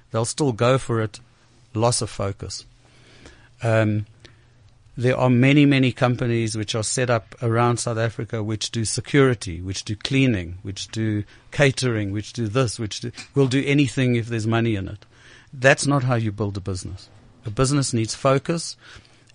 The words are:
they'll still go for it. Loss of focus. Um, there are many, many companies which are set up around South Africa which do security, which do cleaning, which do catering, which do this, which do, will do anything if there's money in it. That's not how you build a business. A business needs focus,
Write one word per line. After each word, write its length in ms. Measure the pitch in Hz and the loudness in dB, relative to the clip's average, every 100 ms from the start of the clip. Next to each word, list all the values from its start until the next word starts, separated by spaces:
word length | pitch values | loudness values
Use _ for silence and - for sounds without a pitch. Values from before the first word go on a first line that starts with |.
| _ | _
they'll 140 | 113 | -4
still 280 | 117 - 147 | -2 0 0
go 240 | 104 120 131 | 2 2 2
for 240 | - 113 | 2 -2
it. 200 | 110 - - _ _ _ _ | -2 -6 -20 _ _ _ _
Loss 280 | 107 117 120 | 0 2 2
of 80 | 110 | -4
focus. 540 | - 101 98 95 - - _ _ - - - - - - _ | -6 -6 -6 -10 -12 -16 _ _ -20 -20 -20 -20 -20 -20 _
Um, 440 | 117 110 107 107 104 - - - _ _ - _ - - | 0 2 2 0 -4 -12 -20 -20 _ _ -20 _ -16 -2
there 200 | 123 127 | 0 2
are 140 | 127 | 4
many, 340 | 120 131 143 | 6 6 6
many 280 | 143 135 131 | 6 4 2
companies 640 | - 123 123 123 117 113 110 | 2 0 0 -2 -2 -2 -4
which 180 | 104 | -4
are 80 | 113 | -4
set 260 | 104 - 123 | -2 -2 0
up 280 | 117 - - | 0 -2 -6
around 360 | 120 113 120 120 | -2 2 2 0
South 200 | - 110 | -2 -2
Africa 440 | 113 - 113 117 | -2 -4 -6 -6
which 300 | 107 110 - | -4 -4 -4
do 120 | 117 | -4
security, 760 | 107 - - 147 135 120 - 82 | -4 -4 0 4 4 2 -4 -8
which 240 | 92 95 | -8 -8
do 100 | - | -8
cleaning, 640 | 104 - 135 131 104 85 90 | -6 -2 2 2 2 -4 -10
which 260 | 101 95 - | -12 -12 -10
do 340 | 110 110 107 101 - - | -6 -2 -2 -6 -14 -8
catering, 580 | - 143 - 127 110 101 | 2 2 2 -2 -2 -4
which 220 | 98 - | -6 -8
do 160 | - 110 | -6 -4
this, 320 | 117 123 - | 0 -2 -2
which 200 | 110 - | -8 -8
do, 120 | 120 - - | -10 -12 -4
will 120 | - 135 | 0 2
do 160 | 135 | 2
anything 520 | 139 139 139 - 127 120 | 2 2 2 2 0 0
if 100 | 113 | -2
there's 200 | 117 107 | -4 0
money 280 | 113 117 | 0 2
in 140 | 104 90 | -2 -4
it. 180 | 98 - _ - - - | -10 -18 _ -20 -20 -20
That's 340 | 139 135 151 135 | 0 4 4 2
not 160 | 143 | 0
how 120 | 127 120 | 2 0
you 160 | 113 | 0
build 240 | 101 104 101 | -2 -4 -4
a 40 | |
business. 480 | 95 92 - 92 - - - - - | -6 -8 -8 -12 -16 -20 -20 -14 -8
A 40 | |
business 420 | 104 131 143 131 | 0 2 2 0
needs 200 | 120 110 - | 0 -2 0
focus, 600 | 139 135 - 170 - - - - - _ _ | 2 2 0 -4 -6 -12 -20 -20 -20 _ _